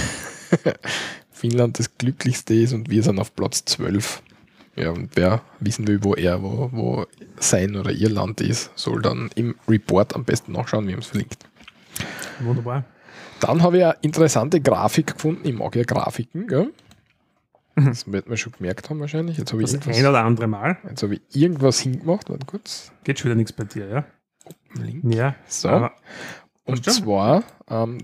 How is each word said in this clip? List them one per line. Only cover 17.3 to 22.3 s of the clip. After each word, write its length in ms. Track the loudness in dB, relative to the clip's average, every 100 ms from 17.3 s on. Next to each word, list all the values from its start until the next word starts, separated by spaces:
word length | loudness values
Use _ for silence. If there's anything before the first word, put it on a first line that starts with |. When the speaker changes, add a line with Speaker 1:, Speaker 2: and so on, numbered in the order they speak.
| _ _ _ _ 2
Speaker 2:
Mhm. 100 | 2
Speaker 1:
Das 240 | 2 -4
wird 180 | -6 -4
man 80 | -6
schon 140 | -6
gemerkt 360 | -6 -6 -6 -8
haben 120 | -8
wahrscheinlich. 360 | -4 -4 -4 -4
Jetzt 140 | -4
habe 100 | -2
ich 40 | 0
Speaker 2:
Das 80 |
Speaker 1:
irgendwas, 240 | -2 0 2
Speaker 2:
ein 80 | 4
oder 180 | 4
andere 220 | 4 2 0
Mal. 320 | -2 -2 -4 -8
Speaker 1:
jetzt 140 | -6
habe 120 | -4 -4
ich 40 | -4
irgendwas 460 | 2 2 4 2 2
hingemacht. 500 | -2 -2 -2 -2 -4